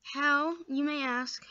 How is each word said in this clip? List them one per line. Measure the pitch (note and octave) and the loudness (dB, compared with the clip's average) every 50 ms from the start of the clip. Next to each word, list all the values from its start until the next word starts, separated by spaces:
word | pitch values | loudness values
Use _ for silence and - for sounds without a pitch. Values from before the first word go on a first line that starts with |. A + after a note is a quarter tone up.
how, | - - - C#4 C#4+ D4 C#4+ C#4+ D4+ E4 E4+ E4+ E4+ - | -16 -10 -4 0 2 4 4 4 2 0 -2 -4 -6 -4
you | C4+ C4+ C#4+ | -2 0 0
may | D4 D4 C#4+ | 0 0 -2
ask | C4+ C4 A#3+ B3 B3+ B3 - - - - | -2 0 -2 -2 -2 -4 -8 -10 -14 -18